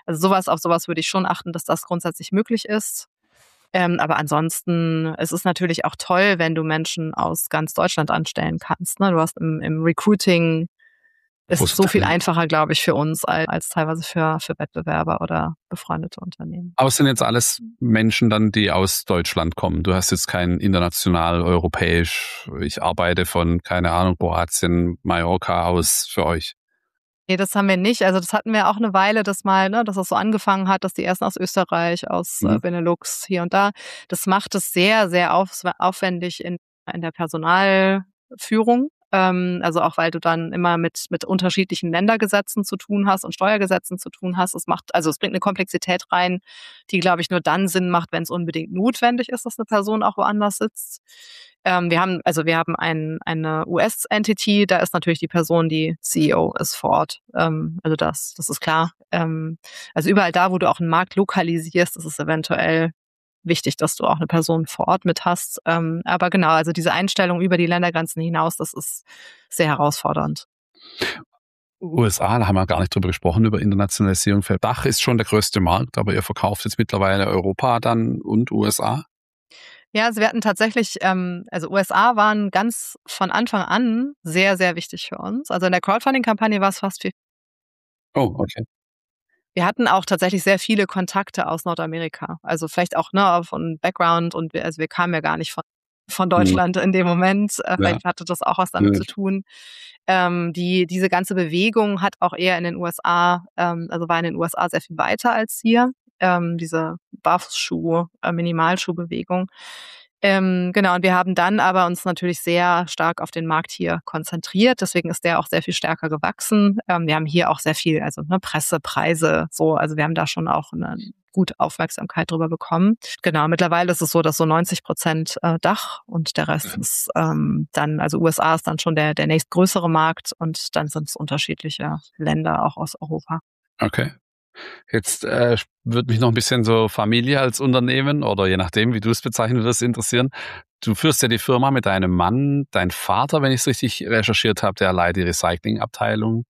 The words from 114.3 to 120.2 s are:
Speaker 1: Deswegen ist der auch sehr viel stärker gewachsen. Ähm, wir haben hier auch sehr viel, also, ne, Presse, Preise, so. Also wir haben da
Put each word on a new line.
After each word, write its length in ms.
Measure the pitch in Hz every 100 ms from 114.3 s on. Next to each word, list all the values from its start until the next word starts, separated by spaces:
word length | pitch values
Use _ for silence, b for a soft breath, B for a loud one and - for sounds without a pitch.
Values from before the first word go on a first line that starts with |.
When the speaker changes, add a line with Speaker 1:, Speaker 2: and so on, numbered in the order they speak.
| 170 - 185 240 247
Speaker 1:
Deswegen 280 | 196 175 165
ist 140 | 170
der 160 | 175 165
auch 80 | -
sehr 160 | 165
viel 100 | 180
stärker 340 | - 156 165 160
gewachsen. 680 | 156 170 - - 214 202 202 -
Ähm, 220 | 175 160
wir 80 | 156
haben 100 | 156
hier 240 | 170 -
auch 80 | 147
sehr 160 | 156
viel, 260 | 156 165 156
also, 200 | 156 -
ne, 160 | 156 190
Presse, 400 | - 156 - 156
Preise, 680 | - - 156 160 160 160 160
so. 240 | - 160
Also 220 | 156 156 156
wir 80 |
haben 100 | 151
da 140 | 165